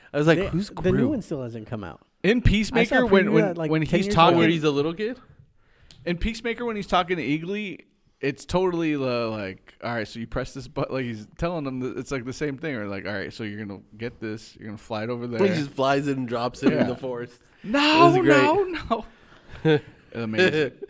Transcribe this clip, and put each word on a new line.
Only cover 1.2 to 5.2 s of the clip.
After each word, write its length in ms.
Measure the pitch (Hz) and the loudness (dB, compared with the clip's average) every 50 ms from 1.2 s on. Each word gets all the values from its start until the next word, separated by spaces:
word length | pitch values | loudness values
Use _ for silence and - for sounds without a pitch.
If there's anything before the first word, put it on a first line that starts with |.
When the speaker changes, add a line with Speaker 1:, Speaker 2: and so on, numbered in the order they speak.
| - | -4
Speaker 2:
still 180 | - 160 135 | -6 -8 -8
hasn't 260 | 127 117 113 117 107 - | -8 -8 -10 -12 -10 -8
come 160 | 123 107 98 | -8 -8 -8
out. 180 | 85 64 - _ _ _ _ | -10 -12 -16 _ _ _ _
Speaker 3:
In 160 | - 175 233 247 | 0 2 2 4
Speaker 2:
I 40 | |
saw 40 | - - | 4 4
Speaker 3:
Peacemaker, 480 | 196 214 214 - 254 233 233 226 233 262 | 4 4 2 0 2 0 2 4 4 2
Speaker 2:
a 60 | 254 220 | 4 6
Speaker 3:
when, 180 | 190 190 185 | 6 6 6
Speaker 2:
preview 60 | 208 214 | 6 4
Speaker 3:
when, 120 | 220 - | 4 4
Speaker 2:
that, 120 | - 170 170 | 2 0 -2
like, 140 | 160 151 | -2 0
Speaker 3:
when 120 | 156 160 156 | 0 0 2
Speaker 2:
ten 120 | 139 175 175 | 2 2 0
Speaker 3:
he's 60 | 190 202 | 2 2
Speaker 2:
years 80 | 208 | 4
Speaker 3:
talking, 180 | 165 165 175 175 | 6 6 6 6
Speaker 2:
ago. 40 | 170 | 6
Speaker 1:
Where 80 | 165 160 | 6 4
he's 140 | 170 160 147 | 4 4 2
a 60 | 156 | 2
little 220 | 139 143 143 160 170 | 2 2 0 0 -2
kid? 240 | 165 214 226 254 - | -4 -6 -6 -6 -8